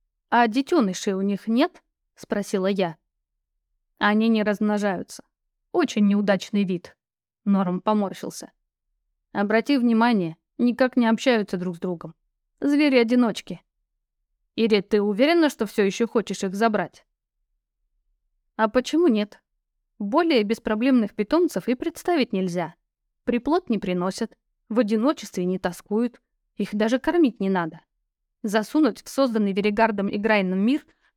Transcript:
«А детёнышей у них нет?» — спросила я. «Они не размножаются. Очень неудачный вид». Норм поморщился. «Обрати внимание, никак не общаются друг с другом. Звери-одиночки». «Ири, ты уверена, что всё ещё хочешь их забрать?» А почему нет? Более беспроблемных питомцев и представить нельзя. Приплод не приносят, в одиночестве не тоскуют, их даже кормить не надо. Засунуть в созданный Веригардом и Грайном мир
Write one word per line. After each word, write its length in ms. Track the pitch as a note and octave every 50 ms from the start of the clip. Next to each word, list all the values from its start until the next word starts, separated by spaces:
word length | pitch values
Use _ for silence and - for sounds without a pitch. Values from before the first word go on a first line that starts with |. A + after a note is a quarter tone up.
| _ _ _ _ _ -
«А 180 | - A#3+ A#3+
детёнышей 680 | A#3 G#3 C4 C#4 - F4+ E4 A#3 F#3+ F3+ - - G#3+ F#3+
у 80 | F#3+ G3
них 260 | G3+ G3+ F#3 - A3
нет?» — 340 | A3+ A#3+ D#4 F4+ _ - _ _ _ _ _ _ _
спросила 500 | - - - A3+ G3+ G3 - - G3 F#3
я. 320 | F#3+ G3+ F#3+ F#3 E3 D#3 _ _ _ _ _ _ _ _ _ _ _ _ _ _ _ _ _ _ _ _
«Они 320 | - G#3 G#3 G#3 G#3+ A3 A3+
не 140 | A3+ A3 G#3
размножаются. 840 | G#3+ G#3 G3 G#3+ G#3 G#3+ G3+ G3+ G3+ F#3 F3 - - - - - _ _ _ _ _ _ _ _ _ -
Очень 340 | F4 E4 A#3+ - A3 G#3
неудачный 580 | G3+ G3+ G3+ G#3 G3 G3+ F#3 - - - G#2 G2+
вид». 300 | F3+ F#3 F3 - - - _ _ _ _ _ _ _ _ _ -
Норм 340 | G#3 G3 F#3+ G3 F3+ F3+ F3+
поморщился. 720 | - G#3+ G#3+ G#3+ G3+ F#3 F#3 - - B2+ - - - - _ _ _ _ _ _ _ _ _ _ _ _ _ _ _ _ -
«Обрати 460 | - G#3 G3+ A3 A3+ A3 - C#4+ C4+
внимание, 580 | A#3 A#3+ A#3 A3 A3+ A#3+ A#3+ G3+ F3 D#3+ D#3+ _ _ _ _ -
никак 400 | A#3 B3 A#3 - C4 B3+ - B3+
не 80 | A#3
общаются 500 | A3+ A3+ G#3+ - C4+ A#3+ A3 G3+ - -
друг 200 | F3+ F3+ F#3 F3
с 20 | E3
другом. 360 | - F3+ F3+ E3 - E3+ - _ _ _ _ _ _ _ _ -
Звери-одиночки». 1040 | - C#4+ C#4+ C#4+ D4+ D4 C4 B3 A#3 A3 B3+ B3 B3 A3 F#3 - - - F#3 - _ _ _ _ _ _ _ _ _ _ _ _ _ _ _ _ _ _ -
«Ири, 280 | - A3 A3+ G#3+ G3+ F#3
ты 180 | - - G#3
уверена, 480 | G3+ G#3 G#3 F#3+ C4 D4+ E4+ E4+ D#4+ C#4+
что 160 | - - A3+
всё 180 | G3+ - - G3+
ещё 240 | G3 G3 - A#3
хочешь 380 | A3 - A#3 F#3+ - G3 - -
их 100 | G3 F3+
забрать?» 520 | G3 A3+ A3+ G#3 G3 F3 D3 _ - _ _ _ _ _ _ _ _ _ _ _ _ _ _ _ _ _ _ _ _ _ _ _ _ _ _ _ _ _ _ _
А 120 | - A3 A3
почему 400 | - B3+ B3 - - D#4 F4 E4+
нет? 320 | A3 G#3 G#3 G#3 - - _ _ _ _ _ _ _ _ _ _ _ -
Более 440 | G#3 G3+ A3+ D#4 F4 E4 D#4 A#3 G#3+
беспроблемных 720 | G3+ A3+ - - A3 G#3+ G#3+ A#3+ C#4 C4 B3 G#3+ G3 -
питомцев 540 | - G#3 - - E4 F4+ D4+ - F#3+ - -
и 60 | B3+
представить 600 | B3 D#4+ E4 - - - - F4 D#4 B3 - -
нельзя. 400 | F#3+ F#3+ F#3 E3+ F3 E3 D3+ - _ _ _ _ _ _ _ _ _ -
Приплод 460 | - A#3 A#3+ - C#4+ D#4 F#4+ - -
не 80 | A#3 F#3+
приносят, 580 | - F#3 F3+ F3+ F3 F#3+ F3+ - - - _ _ _ _ _ _ _ -
в 100 | A3 A3+
одиночестве 680 | A#3+ G3+ A3+ A3 A3 C#4+ D#4+ - - G3 - G3 F3+
не 120 | F3+ F#3 F#3+
тоскуют, 600 | - F3+ F3 - - - G#3 A3 A#3+ A#3 _ - _ _ _ _ _ _ _
их 180 | - G3+ - -
даже 240 | G#3 G#3+ A3 B3 B3+
кормить 420 | - D#4 E4 F4 E4 B3 - -
не 80 | G3 F#3+
надо. 320 | F#3+ F#3 E3+ D#3+ D#3+ E3 _ _ _ _ _ _ _ _ _ _ _ _ -
Засунуть 600 | G#3+ F#3+ A3+ G#3 - - D4+ D#4 B3+ - - -
в 60 | -
созданный 460 | - - C#4 B3+ A3 A3+ G#3 G3 F#3+
Веригардом 540 | G3+ G3 G#3+ G#3 A3 A3+ A3+ A3 G3+ G3 G3+
и 100 | - G#3
Грайном 400 | G3+ A3 G#3+ G#3 F#3+ F3+ F#3 F#3+
мир 260 | G3+ A#3 C#4 D#4+ - _ _ _ _ _ _